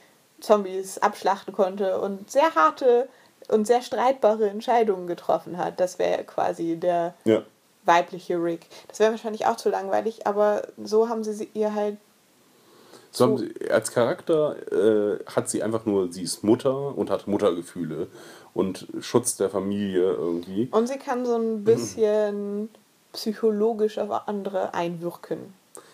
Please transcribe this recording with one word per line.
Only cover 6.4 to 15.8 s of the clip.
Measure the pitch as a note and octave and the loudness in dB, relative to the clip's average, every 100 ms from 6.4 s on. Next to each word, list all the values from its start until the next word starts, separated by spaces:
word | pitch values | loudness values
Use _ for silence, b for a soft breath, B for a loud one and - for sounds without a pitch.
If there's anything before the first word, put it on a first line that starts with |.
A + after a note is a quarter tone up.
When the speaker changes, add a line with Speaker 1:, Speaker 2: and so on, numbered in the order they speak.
| F#3 F3 E3+ E3 | -2 -2 -4 -2
Speaker 1:
der | F3 E3+ E3+ F3+ - | 0 0 -2 -2 2
Speaker 2:
Ja. | F#3 - _ _ _ - | 2 0 _ _ _ 4
Speaker 1:
weibliche | E3+ F3+ F3+ - F3 | 4 4 -8 -4 -2
Rick. | E3+ E3 - B B | 0 -4 -8 B B
Das | - | 2
wär | A3 | 2
wahrscheinlich | A3+ A3+ G#3+ - | 2 -6 -2 0
auch | A#3 | 0
zu | - | 0
langweilig, | F#3+ G3 G#3 G#3+ A3 G3+ | -2 0 0 -2 -4 -2
aber | G#3 G#3 G#3 - - | 2 2 2 -4 -10
so | G#3+ G#3+ A3+ | 0 2 2
haben | A3 | 0
sie | G#3+ | -4
sie | G#3+ - | -6 -8
ihr | G#3+ G#3+ | -2 -2
halt | G#3+ G#3 G#3 _ _ _ _ _ _ B B B B B | 0 -2 -4 _ _ _ _ _ _ B B B B B
Speaker 2:
So | - B2+ | 2 2
haben | D#2 | 2
Speaker 1:
so | - | -4
Speaker 2:
sie, | - - | -8 0
als | A2+ - | 0 0
Charakter, | B2 A#2+ F3 - D#3 D3+ - - | 0 0 -2 0 0 0 -4 -4
äh, | D#2+ G#2+ G#2+ G#2 - - | 2 4 4 0 -4 -4
hat | - - | -4 -2
sie | G#2+ | -4
einfach | A2 A2+ | -2 -2